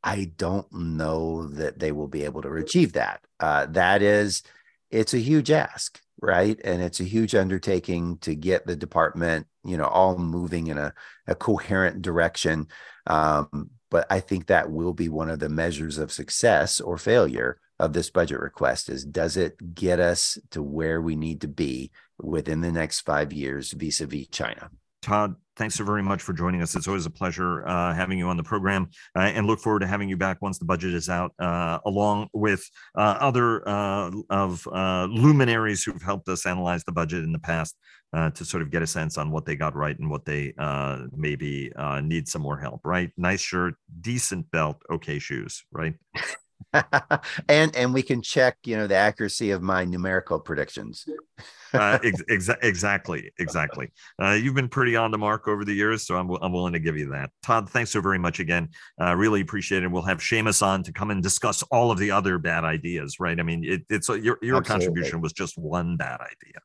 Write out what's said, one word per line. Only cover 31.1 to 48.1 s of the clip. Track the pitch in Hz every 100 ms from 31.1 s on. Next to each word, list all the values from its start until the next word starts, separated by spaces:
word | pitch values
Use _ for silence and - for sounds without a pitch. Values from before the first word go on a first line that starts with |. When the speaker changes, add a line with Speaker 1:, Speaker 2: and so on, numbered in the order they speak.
| 87 87 -
Speaker 2:
uh, | 90 85 85 82 104
along | 98 104 104 104
with, | 107 107 95 - - - -
uh, | 104 101
other, | 139 123 120 110 -
uh, | 101 101 98 90 98 -
of, | 98 92 87 -
uh, | 92 95 92 92
luminaries | 113 135 147 127 113 110 101
who've | - 92
helped | 85 98 90
us | 92 95
analyze | 90 87 87
the | -
budget | 85 80 87
in | 80
the | 80
past, | - 82 78 - _ - _
uh, | 80 80
to | -
sort | 82 90
of | 78
get | 82
a | 82
sense | 85 78 78
on | 76
what | 78 78
they |
got | 73 78 71
right | 76 73
and | 76
what | 73
they, | - 73 71 -
uh, | 73 69 69 65 64 67
maybe, | 76 71 73 69 65 -
uh, | 71 69
need | 76 82 73
some | 85
more | 71 71
help, | 71 -
right? | 73 90 90 -
Nice | 87 95
shirt, | - 90 90 78 _ 85
decent | 90 123 - 92 80
belt, | 82 78 73 -
okay | 82 - 73
shoes, | - 67 - - _
right? | - 80 80 _ -
<laughs> | - - _ _ -
Speaker 1:
<laughs> | 151 - 143 - 147 - - -
And, | 147 156 139
and | 123
we | 131
can | 127